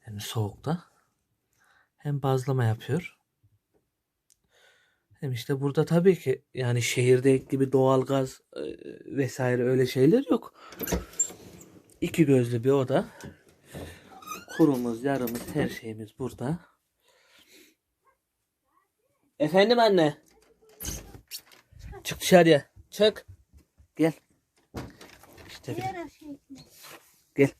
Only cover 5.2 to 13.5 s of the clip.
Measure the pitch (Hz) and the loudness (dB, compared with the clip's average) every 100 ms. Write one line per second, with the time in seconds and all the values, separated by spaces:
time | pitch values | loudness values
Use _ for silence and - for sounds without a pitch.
5.2 | 143 120 - 139 143 135 151 165 185 165 | -8 -8 -6 -4 -2 -2 2 4 4 2
6.2 | 131 131 _ - 123 120 117 - 123 127 | -2 -6 _ -4 -2 0 0 0 4 4
7.2 | 135 135 131 135 131 135 131 131 127 135 | 4 2 0 -2 2 4 4 2 2 -2
8.2 | 131 - _ - 76 - - - - 131 | -2 -10 _ -12 -12 -12 -16 -18 -8 -4
9.2 | 127 - 127 123 123 131 127 131 139 233 | -4 -2 -2 0 2 2 0 4 4 4
10.2 | 277 233 - _ - - - - - - | 2 -2 -2 _ -20 -14 -6 -6 -6 -6
11.2 | - - - - - - _ _ 170 - | -6 -6 -20 -20 -20 -20 _ _ -6 2
12.2 | 143 135 120 120 123 139 127 143 233 - | 4 4 2 -2 0 0 2 -2 -2 -14
13.2 | - - _ | -20 -20 _